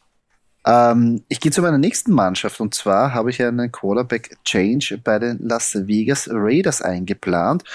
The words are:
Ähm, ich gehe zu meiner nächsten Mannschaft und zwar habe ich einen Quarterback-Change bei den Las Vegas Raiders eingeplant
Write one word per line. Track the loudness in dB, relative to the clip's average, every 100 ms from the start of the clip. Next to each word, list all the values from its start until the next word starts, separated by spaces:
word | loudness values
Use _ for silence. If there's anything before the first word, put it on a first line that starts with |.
| _ _ _ _ _ _
Ähm, | 2 4 6 4 2 0 -4
ich | -2
gehe | 0
zu | 2
meiner | 2 2
nächsten | 2 0 2
Mannschaft | 2 2 0 -6 -6
und | -6 -4
zwar | 0 2 2 0
habe | -2
ich | 0
einen | -2 0 -4
Quarterback-Change | -4 -2 -2 -2 -4 -6 -12 -4 0 2 0 -2 -6
bei | -2 0
den | 0 -4
Las | -4 -4 -4 -4 -2
Vegas | 0 0 -2 -4
Raiders | -2 0 2 0 -2
eingeplant | -4 -4 -6 -6 -2 0 0 -2 -4